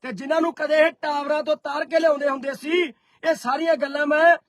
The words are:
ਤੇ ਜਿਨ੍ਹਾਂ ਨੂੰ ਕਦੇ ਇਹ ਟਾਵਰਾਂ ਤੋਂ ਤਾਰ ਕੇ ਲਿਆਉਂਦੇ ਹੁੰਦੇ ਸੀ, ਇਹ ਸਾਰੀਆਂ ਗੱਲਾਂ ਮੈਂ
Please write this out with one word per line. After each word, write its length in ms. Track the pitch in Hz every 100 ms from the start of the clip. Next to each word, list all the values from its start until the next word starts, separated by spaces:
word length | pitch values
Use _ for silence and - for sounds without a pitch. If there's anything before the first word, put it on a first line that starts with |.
ਤੇ 80 | 254
ਜਿਨ੍ਹਾਂ 300 | 202 277 320
ਨੂੰ 120 | 330
ਕਦੇ 240 | 339 302 311
ਇਹ 120 | 320 330
ਟਾਵਰਾਂ 420 | 311 294 285 302
ਤੋਂ 120 | 302 302
ਤਾਰ 300 | 294 285 320
ਕੇ 140 | 330
ਲਿਆਉਂਦੇ 300 | 320 285 285
ਹੁੰਦੇ 240 | 269 269
ਸੀ, 280 | 269 285 349
ਇਹ 540 | 339 - _ _ 330 320
ਸਾਰੀਆਂ 400 | 247 285 330 311
ਗੱਲਾਂ 300 | 277 285 294
ਮੈਂ 300 | 302 233 226